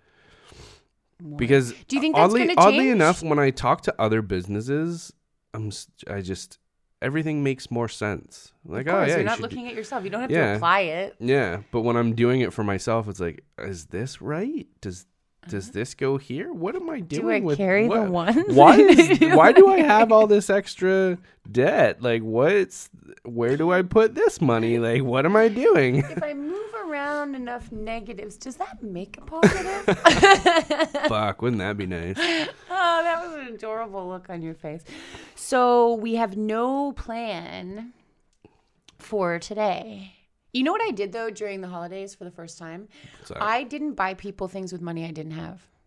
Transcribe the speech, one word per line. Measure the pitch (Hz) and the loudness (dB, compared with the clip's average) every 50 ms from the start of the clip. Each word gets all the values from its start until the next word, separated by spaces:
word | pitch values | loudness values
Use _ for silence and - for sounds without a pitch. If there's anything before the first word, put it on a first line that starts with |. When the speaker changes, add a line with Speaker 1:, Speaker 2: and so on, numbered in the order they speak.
| _ _ _ _ _ _ _ _ _ _ - - - - - _ _ _ _ _ _ _ _ _ | _ _ _ _ _ _ _ _ _ _ -20 -20 -20 -20 -20 _ _ _ _ _ _ _ _ _
Speaker 1:
Why? | 175 151 147 147 | -18 -16 -6 -4
Speaker 2:
because | 120 117 139 139 127 120 117 - - _ | 2 4 4 4 4 2 -6 -14 -10 _
Speaker 1:
Do | 262 | -4
you | 285 254 | -2 0
think | 311 311 | 2 4
that's | 147 160 | 6 6
Speaker 2:
oddly, | 185 220 240 254 | 6 4 2 2
Speaker 1:
gonna | 330 359 - | 2 4 6
Speaker 2:
oddly | 175 202 - 196 | 6 6 6 4
Speaker 1:
change? | 262 262 247 | 2 2 2
Speaker 2:
enough, | 208 156 160 180 - 165 | 4 4 2 2 0 -2
when | 160 151 147 | -2 0 2
I | 143 135 | 2 0
talk | 131 - - 120 147 - - | 0 0 -2 -2 -2 0 -2
to | - - - | -6 -2 0
other | 113 110 110 110 107 | 0 0 0 0 -2
businesses, | 95 98 92 90 98 101 104 110 127 139 151 160 170 170 165 - - _ _ _ _ _ _ _ _ - | -2 -4 -6 -4 -4 -6 -6 -4 -4 -4 -4 -4 -4 -6 -8 -12 -18 _ _ _ _ _ _ _ _ -12
I'm | 110 110 107 | -10 -10 -10
s-, | 101 - - _ _ _ - - | -10 -12 -16 _ _ _ -14 -10
I | 101 101 | -10 -10
just, | 95 90 95 90 - - - _ _ _ _ _ _ _ _ _ - | -8 -8 -10 -10 -12 -18 -20 _ _ _ _ _ _ _ _ _ -8
everything | 127 139 160 156 156 151 147 143 | -4 -4 -4 -4 -2 -2 -2 -2
makes | 135 135 131 - - 123 | -2 -4 -4 -8 -8 -6
more | 117 117 110 | -4 -4 -6
sense. | - - 110 107 98 - - - - - - - _ _ _ | -6 -6 -6 -6 -6 -6 -10 -16 -20 -20 -20 -20 _ _ _
Like, | 165 76 110 131 | -12 -10 -8 -4
Speaker 1:
Of | 156 180 | -2 -2
course, | |
Speaker 2:
oh, | 196 175 | 0 0
yeah, | 139 160 | 0 0
Speaker 1:
you're | - | 0
Speaker 2:
you | 120 | -2
Speaker 1:
not | - - | -2 -4
Speaker 2:
should | - - | -6 -8
Speaker 1:
looking | - - 254 240 | -10 -10 -12 -12
Speaker 2:
do | 247 | -12
Speaker 1:
at | 233 | -12
yourself. | 220 220 - 277 247 185 | -12 -12 -10 -10 -10 -8
You | 196 | -8
don't | 190 220 | -8 -8
have | 254 254 | -6 -4
Speaker 2:
Yeah. | 147 170 151 107 202 | -2 0 0 0 -2
Speaker 1:
to | |
apply | 214 175 170 180 202 | -2 0 2 2 2
it. | 190 165 156 170 190 - - _ | 0 -2 -4 -6 -8 -10 -10 _
Speaker 2:
Yeah, | 113 123 135 139 123 92 82 101 107 _ - | -2 0 0 0 0 -2 -4 -8 -10 _ -4
but | 120 | -2
when | 113 120 117 | -2 0 0
I'm | 117 120 117 113 | 0 0 0 0
doing | 113 117 120 127 131 123 | 2 2 2 2 2 0
it | 92 - | -2 -4
for | - 107 | -4 -4
myself, | 101 98 95 - - 113 113 107 104 | -4 -4 -4 -2 -2 -2 -2 -4 -6
it's | 95 - | -8 -6
like, | 90 85 73 - _ _ _ - | -6 -8 -8 -10 _ _ _ -14
"Is | - 101 95 85 78 | -12 -12 -12 -12 -14
this | - - 101 117 135 - - - | -10 -8 -8 -8 -8 -10 -12 -10
right? | 110 151 160 202 262 320 294 - - _ _ | -8 -8 -6 -6 -6 -8 -10 -12 -14 _ _
Does, | - 104 90 92 - _ _ _ _ _ _ _ _ - | -12 -12 -12 -12 -18 _ _ _ _ _ _ _ _ -12
does | - 101 95 233 | -10 -10 -10 -8
Speaker 1:
Uh-huh. | - | -8
Speaker 2:
this | 101 - - - | -8 -8 -8 -8
go | - 143 135 139 139 | -6 -4 -2 -2 -4
here? | 139 - 123 143 202 339 339 | -6 -8 -10 -10 -10 -10 -10
What | 175 165 196 269 | -8 -8 -8 -8
am | 370 359 320 | -8 -8 -8
I | 320 262 | -10 -10
Speaker 1:
Do | 180 160 190 226 226 | -10 -8 -8 -4 -2
Speaker 2:
doing | 330 330 311 214 | -2 -2 -2 0
Speaker 1:
I | |
Speaker 2:
with | 165 147 | -2 -2
Speaker 1:
carry | 143 202 185 185 202 220 | -2 0 0 0 2 0
the | 240 | 2
Speaker 2:
what, | 202 226 220 190 | 0 0 -2 0
Speaker 1:
ones? | 180 175 165 190 226 285 370 | -2 -2 0 0 0 0 0
<laughs> | 415 370 | 4 6
Speaker 2:
why | 131 - - - - | 8 8 10 10 8
is, | - 381 277 - 339 339 381 - | 8 8 10 8 8 6 6 4
Speaker 1:
Do | 320 320 359 | 4 6 8
Speaker 2:
why | - 160 202 - | 8 8 10 10
do | 370 392 381 | 10 10 10
I | 381 | 8
Speaker 1:
I | 370 | 6
Speaker 2:
have | 311 294 208 214 226 220 220 | 4 6 6 6 6 6 6
all | 220 220 | 6 6
this | 214 208 202 202 - | 6 4 2 2 2
extra | 196 202 190 - - - 185 185 190 190 190 185 180 180 - _ _ _ _ - | 0 0 0 -4 -8 -2 0 2 2 2 2 0 -2 -4 -10 _ _ _ _ -6
debt? | 101 120 127 170 220 - 151 110 - - 120 | 0 2 2 2 4 4 4 2 2 -2 -2
Like, | 123 117 117 110 | -2 -2 -2 -2
what's, | 113 110 117 131 160 196 208 185 185 - - - - _ - - - - - _ | -2 0 2 2 2 2 2 0 -2 -6 -18 -20 -20 _ -20 -20 -20 -20 -20 _
where | - 120 117 117 120 135 | -12 -6 -4 0 0 0
do | 147 160 170 180 | 0 0 2 2
I | 185 185 | 0 0
put | 180 - 220 220 220 226 | 2 4 4 4 4 2
this | 302 427 427 - - 175 | 2 0 0 2 2 0
money? | 131 117 113 113 113 117 117 | 2 2 2 2 0 0 0
Like, | 117 113 117 127 135 | 0 0 0 0 0
what | 131 120 131 139 | 0 0 0 2
am | 165 202 | 4 4
I | 214 226 226 | 4 4 4
doing?" | 208 233 269 466 415 320 139 127 123 - | 2 2 2 4 4 4 4 2 2 0
<laughs> | 139 143 | -2 -2
Speaker 1:
If | 320 - 302 | -6 -8 -8
I | 294 294 | -8 -8
move | 277 285 302 359 403 427 427 440 440 403 | -8 -8 -8 -8 -8 -10 -10 -12 -12 -10
around | 339 302 285 285 285 294 294 294 285 277 | -8 -8 -8 -6 -6 -6 -6 -6 -8 -8
enough | 262 247 240 240 247 240 - 233 | -10 -10 -10 -12 -12 -14 -14 -14
negatives, | 214 214 220 226 233 202 202 233 185 214 214 208 | -12 -10 -10 -10 -10 -12 -14 -14 -14 -14 -16 -18
does | - - 262 240 | -16 -16 -16 -12
that | - 381 381 233 208 - | -12 -12 -12 -12 -14 -14
make | 208 185 175 196 - - | -12 -12 -12 -12 -14 -16
a | - - | -20 -18
positive? | - - 320 330 - - 392 359 370 392 403 403 - 392 | -14 -2 2 2 4 4 2 -4 -6 -8 -4 -2 -2 -2
<laughs> | - - 339 294 - 339 403 392 - - 370 339 330 320 - 302 277 320 311 - 285 277 302 | 6 6 6 6 8 8 8 8 8 6 4 4 4 0 0 -2 -2 -2 -2 -2 -4 -2 0
Speaker 2:
Fuck, | - 107 107 104 - - | 0 0 0 -2 -4 -2
wouldn't | 110 123 123 107 | -2 -2 -2 -2
that | 90 101 104 101 | -2 -4 -4 -4
be | 98 | -6
nice? | 92 90 85 85 87 95 262 | -6 -6 -6 -6 -6 -4 -4
Speaker 1:
Oh, | 339 339 339 330 302 - - - - - | -2 -2 -2 -2 -4 -6 -10 -16 -14 -8
that | 349 381 370 339 339 330 330 339 330 330 349 | -4 0 0 2 2 0 0 -2 -4 -4 -6
was | 349 320 302 | -10 -14 -14
an | 269 240 226 | -14 -14 -14
adorable | 202 - 220 220 220 226 214 190 196 185 180 | -12 -10 -10 -8 -8 -10 -10 -10 -12 -10 -10
look | 185 185 185 - | -12 -14 -14 -14
on | 185 170 165 | -12 -12 -10
your | 160 160 | -12 -12
face. | 156 - 156 151 170 - - 285 311 - - - - - - _ | -12 -12 -12 -14 -14 -16 -18 -20 -20 -20 -20 -20 -20 -20 -20 _
So | - - - - 254 247 247 240 240 240 233 233 | -16 -8 -2 0 2 4 4 4 4 4 4 2
we | 220 214 226 226 | 0 -4 -4 -2
have | 226 233 208 190 | -2 -2 -2 -4
no | 208 214 214 214 226 240 254 269 277 285 285 262 | -6 -4 -4 -2 -2 -2 -2 -2 -4 -4 -6 -8
plan | - - - 226 233 233 220 196 170 170 - - 185 180 180 196 208 226 240 247 _ _ _ _ _ _ _ _ _ _ - _ _ _ _ _ _ _ - _ _ | -10 -12 -12 -10 -10 -8 -8 -10 -10 -10 -12 -14 -14 -14 -14 -14 -14 -16 -18 _ _ _ _ _ _ _ _ _ _ _ -20 _ _ _ _ _ _ _ -20 _ _
for | - - 220 208 190 175 170 170 | -16 -8 -4 -4 -2 -2 -4 -6
today. | 170 - 214 202 214 208 175 - - 220 214 196 190 190 _ _ _ _ _ _ _ _ _ | -8 -10 -6 -4 -2 -2 -2 -4 -8 -14 -18 -18 -20 -20 _ _ _ _ _ _ _ _ _
You | 247 262 | -2 -2
know | 302 370 | 0 0
what | 427 453 | 0 0
I | 440 | -2
did, | 269 190 202 196 175 | -2 -4 -6 -6 -6
though, | 233 226 226 | -8 -8 -8
during | 208 - 208 202 196 190 | -8 -8 -10 -8 -8 -10
the | 185 180 | -10 -12
holidays | 180 170 170 175 185 196 196 196 196 | -12 -12 -12 -12 -12 -14 -14 -14 -16
for | _ 190 | _ -18
the | 180 175 | -18 -18
first | - 170 165 - - | -18 -20 -20 -18 -18
time? | 170 160 165 175 208 - _ - - - - - | -18 -16 -16 -16 -18 -20 _ -20 -20 -20 -20 -20
Speaker 2:
What's | - - | -20 -16
that? | - - | -10 -6
Speaker 1:
I | 208 208 226 247 285 | -4 -2 -2 -4 -4
didn't | 233 262 294 294 302 262 | -8 -10 -10 -8 -10 -6
buy | - 190 185 190 | -4 -6 -6 -6
people | 185 - 202 196 - 196 185 | -8 -12 -16 -12 -10 -12 -12
things | - 196 190 180 180 | -10 -12 -12 -12 -12
with | 175 | -12
money | 175 170 170 165 165 | -10 -10 -10 -10 -10
I | 165 160 | -10 -12
didn't | 160 156 160 156 | -12 -12 -12 -12
have. | 160 160 160 180 185 _ _ _ _ _ | -12 -14 -14 -16 -18 _ _ _ _ _